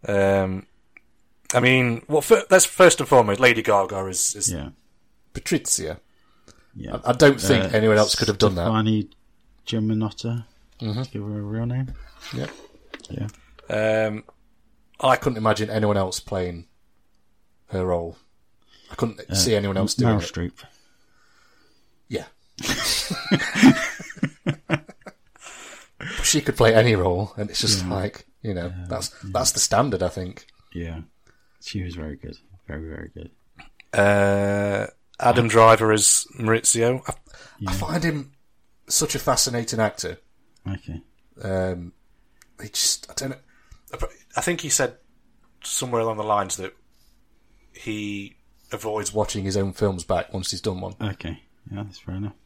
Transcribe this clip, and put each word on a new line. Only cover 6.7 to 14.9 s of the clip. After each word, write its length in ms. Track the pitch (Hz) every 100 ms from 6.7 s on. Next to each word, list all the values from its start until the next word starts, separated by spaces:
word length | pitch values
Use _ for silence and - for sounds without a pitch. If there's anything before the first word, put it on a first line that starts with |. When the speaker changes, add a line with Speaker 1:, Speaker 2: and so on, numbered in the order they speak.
| -
Speaker 2:
Yeah. 220 | - -
Speaker 1:
I, 60 | -
I 40 |
don't 280 | 123 151 131
think 240 | - 123 95
Speaker 2:
Uh, 40 | 110
Speaker 1:
anyone 200 | 110 107
else 180 | 107 -
could 120 | 110
have 80 | 98
done 180 | 107 90
that. 80 | 87
Speaker 2:
Stefani 440 | 110 110 110 101 _ _ _ _ _ -
Germanotta. 800 | 113 107 110 110 - 120 117 113 _ _ _
Speaker 1:
Mm-hmm. 220 | 110 107 131
Speaker 2:
Give 100 | 110
her 160 | 104 104
a 20 |
real 240 | 101 107 117
name. 280 | 123 131 - - - -
Speaker 1:
Yeah. 140 | - - - - - - - -
Speaker 2:
Yeah. 180 | - 104 - _ - - 107 110 110 110
Speaker 1:
Um, 160 | 107 - _ _ _ _ _ _